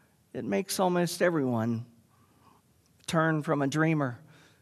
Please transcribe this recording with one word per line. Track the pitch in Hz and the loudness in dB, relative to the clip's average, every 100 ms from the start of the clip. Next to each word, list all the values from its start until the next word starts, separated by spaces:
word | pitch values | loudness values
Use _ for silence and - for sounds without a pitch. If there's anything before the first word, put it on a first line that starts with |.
| _ _ _ | _ _ _
it | 131 | -8
makes | 110 101 190 - | -4 -2 -2 0
almost | 185 180 170 - | 2 2 0 0
everyone | 180 160 127 117 113 113 117 - _ _ _ _ - _ _ _ _ _ - | 0 2 0 0 0 -2 -6 -16 _ _ _ _ -20 _ _ _ _ _ -2
turn | 165 160 156 | 0 2 0
from | 143 143 | 0 0
a | 139 | 0
dreamer | 151 160 156 131 113 - - - _ | 2 2 2 -2 -6 -16 -20 -20 _